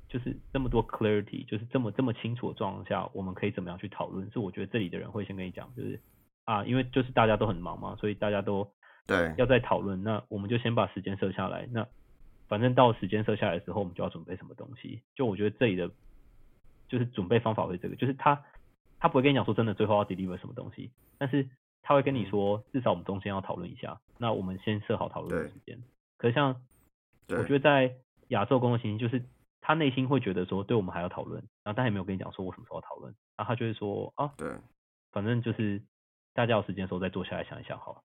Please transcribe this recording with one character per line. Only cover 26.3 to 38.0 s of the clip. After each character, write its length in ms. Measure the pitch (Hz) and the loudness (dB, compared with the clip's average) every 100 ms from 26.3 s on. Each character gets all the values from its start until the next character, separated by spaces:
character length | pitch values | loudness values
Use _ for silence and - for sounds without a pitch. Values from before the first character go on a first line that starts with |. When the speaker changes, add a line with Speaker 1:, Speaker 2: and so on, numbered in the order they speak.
Speaker 1:
像， 260 | 123 139 127 - _ _ _ _ _ _ | 4 2 0 -10 _ _ _ _ _ _
Speaker 2:
对。 120 | - | -2
Speaker 1:
我 60 | |
觉 80 | - | 2
得 80 | 139 | 4
在 340 | 143 143 127 127 _ _ _ | 6 6 4 0 _ _ _
亚 160 | 117 | 0
洲 140 | 101 135 | 4 4
工 120 | 120 | 4
作 80 | 120 | 2
情 120 | 110 | 0
形， 80 | 107 | -2
就 100 | 117 | 0
是 140 | 127 123 _ _ _ | -2 -4 _ _ _
他 140 | - | 0
内 160 | 156 147 | 4 4
心 180 | 127 131 | 2 2
会 100 | 135 | 2
觉 140 | 120 | 2
得 120 | 92 92 | -2 -2
说 160 | 95 | -2
，“对， 120 | 98 120 | 2 0
我 60 | |
们 100 | 90 | 0
还 80 | 85 | -4
要 80 | 87 | -6
讨 140 | 85 | -6
论”， 160 | 80 82 - _ | -8 -10 -12 _
然 100 | - | -6
后 40 | 104 | -2
但 100 | 127 | 0
也 40 | |
没 80 | 101 | 0
有 60 | |
跟 100 | 95 | -2
你 40 | 95 | -4
讲 140 | - | -6
说 120 | - | -8
我 80 | 92 | -8
什 60 | - | -8
么 60 | - | -10
时 40 | |
候 60 | 85 | -12
要 40 | |
讨 160 | - 73 | -12 -14
论， 180 | 65 - _ - | -14 -18 _ -8
然 100 | 104 | -4
后 60 | |
他 20 | |
就 120 | 117 113 | 0 -2
会 60 | |
说 400 | 107 104 101 101 - | -2 -4 -4 -6 -4
，“啊， 160 | 143 - | -6 -4
Speaker 2:
对。 140 | 73 60 - _ _ _ _ | -8 -8 -14 _ _ _ _
Speaker 1:
反 120 | 104 | -4
正 160 | 104 123 | 0 0
就 100 | 120 | 0
是 280 | 107 110 101 - _ _ _ _ | 0 0 -2 -8 _ _ _ _
大 140 | - 120 | -2 2
家 100 | 110 | 2
有 60 | |
时 100 | 95 | 0
间 100 | 95 | -4
的 60 | 92 | -4
时 60 | |
候 40 | 90 | -2
再 100 | 92 | -2
坐 160 | 95 | -4
下 120 | 90 90 | -6 -6
来 80 | |
想 160 | 78 80 | -8 -12
一 40 | |
想 140 | - - | -10 -12
好 140 | - | -12
了。” 100 | - | -16